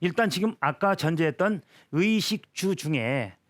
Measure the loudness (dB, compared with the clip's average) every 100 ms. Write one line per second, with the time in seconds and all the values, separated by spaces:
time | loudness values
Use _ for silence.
0 | -2 0 0 0 -2 0 -2 0 0 0
1 | 0 0 0 0 0 -2 -8 -20 _ 0
2 | 2 2 0 -4 -6 -6 -2 -2 -2 -2
3 | 0 -2 -4 -10 _